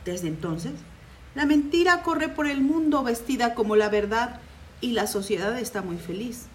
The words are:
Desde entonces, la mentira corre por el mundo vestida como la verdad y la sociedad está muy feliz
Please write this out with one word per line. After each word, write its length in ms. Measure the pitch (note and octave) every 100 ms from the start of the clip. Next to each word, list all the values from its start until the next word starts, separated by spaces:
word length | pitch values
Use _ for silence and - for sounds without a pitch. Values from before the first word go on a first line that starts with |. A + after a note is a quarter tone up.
Desde 240 | - F3 E3+
entonces, 460 | D3 E3+ D#3+ A#3 D4 - - - - - C#4
la 100 | D4
mentira 560 | D4+ C#4+ E4+ F4 F4
corre 260 | F4 D#4+ D#4
por 200 | D#4 D4
el 140 | C#4
mundo 420 | C4+ D#4+ D#4 D4
vestida 500 | A#3+ A#3 - C4 A#3
como 220 | A#3 G#3 G#3+
la 140 | G#3
verdad 500 | G#3 G3+ A3 B3 - - - - -
y 100 | B3
la 160 | A3+ G#3
sociedad 500 | G#3 G3 G3 G3 B3
está 240 | A3+ G3+
muy 160 | F#3 E3+
feliz 500 | E3 F3 A#3+ A3 -